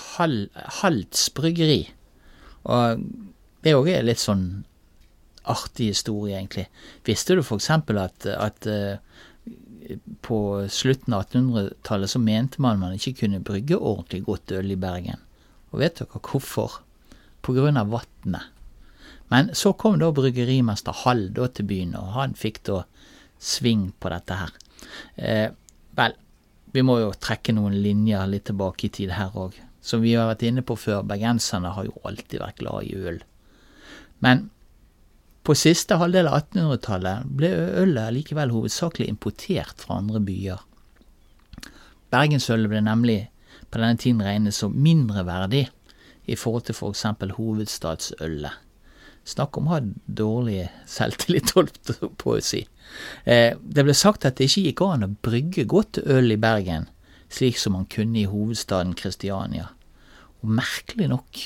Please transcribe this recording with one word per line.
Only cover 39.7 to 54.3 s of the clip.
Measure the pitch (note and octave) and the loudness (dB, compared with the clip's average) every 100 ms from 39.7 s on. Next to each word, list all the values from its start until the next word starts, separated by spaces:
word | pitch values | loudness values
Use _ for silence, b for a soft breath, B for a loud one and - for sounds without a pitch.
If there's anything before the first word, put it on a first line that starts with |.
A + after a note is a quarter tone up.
| - - | -10 -8
fra | F#2+ | -4
andre | G#2 A2 | -2 -2
byer. | G2 F#2+ G2 F2+ - _ _ _ _ _ _ _ _ - B B B B - | -2 -2 -6 -8 -12 _ _ _ _ _ _ _ _ -20 B B B B -2
Bergensølet | B2 D3+ D3 - A2+ G#2+ | 2 4 2 2 2 2
ble | G#2+ | 2
nemlig | G#2+ A2+ A#2+ G#2+ A2 _ B B B | 2 4 2 2 -2 _ B B B
på | A2+ | 0
denne | A2+ A#2 | 2 2
tiden | B2+ A#2 | 2 2
regnet | G2 G#2 G#2+ - | 2 0 0 0
som | G#2 B2+ | -2 2
mindreverdig | D3+ D#3+ A#2 G2+ F2 F2 F#2+ C#3 B2+ - _ b b b - | 6 6 4 0 -2 -2 0 0 0 -6 _ b b b -8
i | A2+ | -6
forhold | A#2 A#2 - | -2 -4 -4
til | A2 | -6
for | - G2+ | -6 -4
eksempel | A2 G2+ F#2+ G2 | -4 -4 -6 -4
hovedstadsølet. | A2+ G#2+ G#2+ - D#2+ D#2+ - - D#2+ D2+ C#2+ - _ _ B B B B - | -4 -4 -4 -6 -6 -6 -8 -8 -6 -6 -8 -12 _ _ B B B B -12
Snakk | - C#3+ - | -6 -6 -4
om | D3 | -2
å | |
ha | E3 G#2+ - - | -2 -4 -8 -8
dårlig | G#2 G#2+ A2+ A#2+ F#2+ F2 - - | -4 -2 0 -2 -2 -6 -10 -10
selvtillit, | - A#2 - - E3+ - - | -2 -2 -2 0 2 4 4
holdt | D3+ - - | 4 0 -10
jeg | - - - | -6 -8 -6
på | - G#2+ | -2 -2
å | |
si. | - - - - B B B B - | -2 -4 -6 -14 B B B B 4
Eh, | A#2+ A#2 - | 6 6 2
det | - D3 | -2 4
ble | C#3 | 4
sagt | C3 G3+ G#3 | 6 4 4
at | C#3 | 2